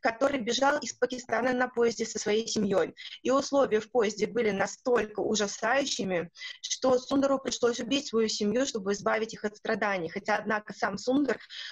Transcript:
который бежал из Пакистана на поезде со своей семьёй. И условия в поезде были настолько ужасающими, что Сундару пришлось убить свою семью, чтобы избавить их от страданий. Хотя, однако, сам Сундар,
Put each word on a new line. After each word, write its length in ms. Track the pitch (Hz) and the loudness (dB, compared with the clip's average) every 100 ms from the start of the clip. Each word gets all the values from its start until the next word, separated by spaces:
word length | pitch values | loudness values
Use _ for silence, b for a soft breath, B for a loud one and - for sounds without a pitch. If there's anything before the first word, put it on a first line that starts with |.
который 400 | 247 - 269 277 | -2 2 0 0
бежал 400 | 214 240 269 294 | 0 2 2 2
из 140 | 233 | -2
Пакистана 580 | - 247 254 - 220 254 | -2 -2 -2 -4 0 0
на 160 | 247 254 | 2 0
поезде 360 | 233 233 233 | 2 2 2
со 140 | 226 - | -4 -4
своей 300 | 214 214 220 | 0 0 0
семьёй. 480 | - 202 196 160 - B B | 0 2 2 0 -4 B B
И 80 | 226 | 0
условия 480 | 262 - 277 254 214 | 2 2 2 4 2
в 100 | 220 | 0
поезде 380 | 247 214 - 202 | 2 2 2 -2
были 240 | 202 214 | 0 0
настолько 680 | 196 202 - - 240 214 214 | 0 -2 -2 2 2 2 -2
ужасающими, 1120 | - 214 202 - 220 269 277 - 190 180 175 B B B | -2 0 0 -2 0 0 0 -2 -2 -2 -4 B B B
что 380 | - - 262 254 | -8 0 2 2
Сундару 400 | 254 277 277 269 | 2 2 2 2
пришлось 400 | 269 - 233 240 | -2 0 0 0
убить 300 | 240 277 - | -2 -2 0
свою 180 | 226 220 | 0 0
семью, 400 | - 208 226 277 | 0 0 0 0
чтобы 280 | 226 190 | -2 -4
избавить 380 | 202 226 220 220 | -2 0 0 -2
их 100 | 190 | -4
от 120 | 214 208 | -8 -6
страданий. 520 | - 220 208 190 160 | -4 -2 0 -2 -4
Хотя, 300 | 196 - 208 | -6 -2 -2
однако, 360 | 214 214 208 | 0 -4 -4
сам 240 | 202 214 202 | -4 -4 -4
Сундар, 400 | - 269 269 - B B B | 0 2 2 -2 B B B